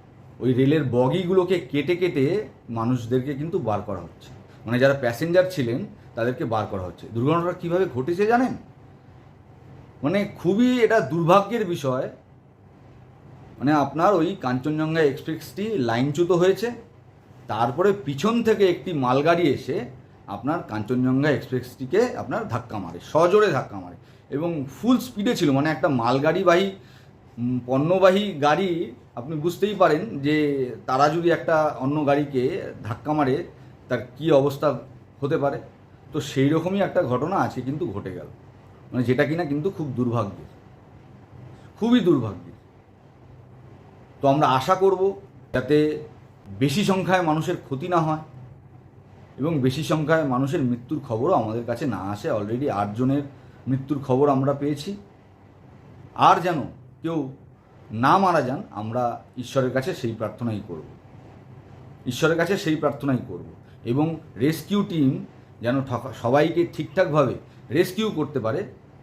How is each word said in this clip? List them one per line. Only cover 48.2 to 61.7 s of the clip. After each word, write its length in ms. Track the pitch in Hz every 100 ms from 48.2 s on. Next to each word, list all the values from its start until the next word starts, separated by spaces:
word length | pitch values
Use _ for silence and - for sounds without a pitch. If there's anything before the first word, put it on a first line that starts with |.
| - - - - - - - - - - - -
এবং 220 | 143 156
বেশি 240 | 127 147
সংখ্যায় 400 | 147 160 147 160
মানুষের 400 | 147 127 135 175
মৃত্যুর 360 | 123 120 - 151 127
খবরও 260 | 110 151
আমাদের 300 | 165 110 113 117
কাছে 200 | 117 151
না 120 | 98
আসে। 340 | 95 104 165
Already 400 | 113 104 120 143
আটজনের 520 | 101 104 107 127 143 143 - - - -
মৃত্যুর 320 | 131 131 147
খবর 300 | 131 127 143
আমরা 240 | 131 135
পেয়েছি, 420 | 139 143 143 - 202 - - - - - - - - - - - -
আর 260 | 143 185
যেন 200 | 175 160 104 - - -
কেউ 300 | 160 160 135 135 - - - - -
না 260 | 110 131 180
মারা 240 | 190 165
যান, 220 | 123 147 -
আমরা 520 | 104 110 117 120 113 - -
ঈশ্বরের 340 | 117 135 127
কাছে 220 | 127 131
সেই 200 | 170 113
প্রার্থনাই 480 | 110 107 - 120 107 98
করব, 160 | 82 71 - - - - - - - -